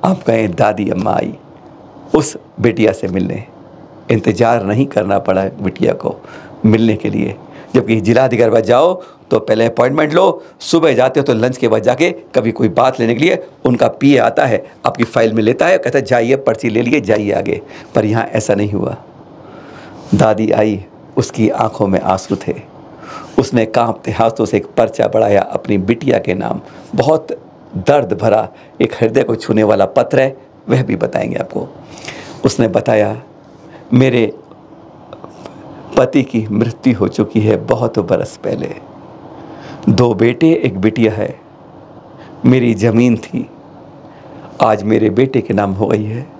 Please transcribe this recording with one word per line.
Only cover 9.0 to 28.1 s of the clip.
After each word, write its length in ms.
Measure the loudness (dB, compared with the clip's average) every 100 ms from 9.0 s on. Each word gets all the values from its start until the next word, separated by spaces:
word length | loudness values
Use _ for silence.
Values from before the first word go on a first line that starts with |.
| -10 -20 -2
तो 80 | -2
पहले 280 | 0 0 0
अपॉइंटमेंट 480 | 2 0 2 0
लो, 300 | 2 2 0 -10 -16
सुबह 320 | 0 2 4
जाते 280 | 4 2 2
हो 40 |
तो 100 | 0
लंच 220 | 0 0 0
के 120 | 0
बाद 140 | 2
जाके 280 | 2 2 0
कभी 420 | -2 -4 -2 -2
कोई 160 | 0 0
बात 320 | 2 0 2
लेने 140 | -2
के 60 | 2
लिए 260 | 0 0 -4 -4
उनका 240 | -2 2 0
पीए 300 | 2 4 4
आता 280 | 4 2 0
है, 200 | 0 -4 -6 -2
आपकी 180 | 0
फाइल 280 | 0 0 0
में 100 | 2
लेता 240 | 0 2 2
है, 120 | 2
कहता 200 | 0 -2
है, 60 |
"जाइए 320 | 0 0 2 0
पर्ची 340 | 0 -2 -2
ले 120 | 0
लिए, 180 | 0 0
जाइए 320 | 2 0 0
आगे।" 300 | -2 -2 -6 -8 -20 -4
पर 100 | -2
यहाँ 200 | 0 -2
ऐसा 300 | -2 -4 0
नहीं 180 | 0 0
हुआ। 240 | -2 -6 -8 -16 -20 -20 -20 -20 -20 -20 -20 -20 -20 -4
दादी 360 | 0 2 2 0
आई, 340 | 2 0 -2 -8 -20 -8 -6
उसकी 320 | -4 0 0
आंखों 380 | 0 -4 0 0
में 140 | 0
आंसू 360 | 0 -2 -2 -6 -4
थे, 60 | -8 -12 -20 -20 -20 -18 -18 -4 -2
उसने 280 | 0 0 0
कांपते 440 | 0 0 -2 -6
हाथों 340 | 0 0 2
से 120 | 0 0
एक 100 | -2
पर्चा 400 | 0 0 2 0
बढ़ाया 340 | 2 2 2
अपनी 380 | 0 -6 -2 -2
बिटिया 400 | 0 -2 2 0
के 160 | 0
नाम। 260 | -4 -4 -6 -10 -20 -10
बहुत 340 | -2 2 2 -2 -14 -14 -20 -12 -6
दर्द 420 | 2 2 2